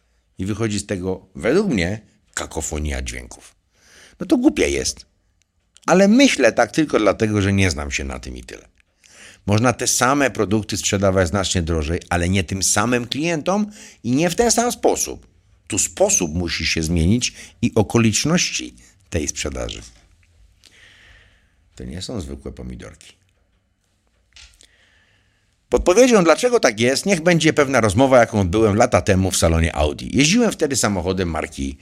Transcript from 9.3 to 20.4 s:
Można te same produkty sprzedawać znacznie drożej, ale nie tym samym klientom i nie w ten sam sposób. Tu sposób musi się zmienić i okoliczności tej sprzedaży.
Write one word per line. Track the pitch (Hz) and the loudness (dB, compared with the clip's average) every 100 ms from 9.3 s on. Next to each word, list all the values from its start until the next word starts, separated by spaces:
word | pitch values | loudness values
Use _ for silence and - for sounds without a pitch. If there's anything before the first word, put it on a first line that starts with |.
| - - | -12 -2
Można | 104 127 | 0 2
te | 113 123 | 0 -2
same | - 123 143 135 | 0 2 2 0
produkty | 101 101 107 104 101 | 0 -2 -2 -4 -6
sprzedawać | - 101 98 92 87 | -4 0 2 2 2
znacznie | 101 90 95 | 0 -2 -2
drożej, | 82 82 76 85 - | -2 -2 -2 -4 -4
ale | 87 87 | -2 0
nie | 98 | 0
tym | 90 95 | -2 -4
samym | 87 - 113 123 117 | -2 0 0 -2 -2
klientom | 131 165 165 156 196 208 - - - | -6 -4 -4 -2 -2 -2 -8 -20 -10
i | 113 | -2
nie | 131 170 | 0 0
w | |
ten | 165 233 | 0 0
sam | 226 233 | 2 0
sposób. | - 139 90 - 62 - _ _ _ - | 0 0 0 -4 -10 -18 _ _ _ -8
Tu | 104 | -4
sposób | - - 196 - 85 | -4 0 0 2 0
musi | 82 85 - 78 | -2 -4 -4 -4
się | - | -4
zmienić | 80 85 82 120 - - - _ | -2 0 2 2 -2 -8 -20 _
i | 120 | -2
okoliczności | - 101 120 113 104 143 175 - - 62 - _ _ _ | 0 0 2 2 0 0 0 -2 -6 -12 -16 _ _ _
tej | 85 71 | -6 -6
sprzedaży. | - 76 67 58 52 53 _ _ _ _ _ | -8 -8 -8 -10 -12 -16 _ _ _ _ _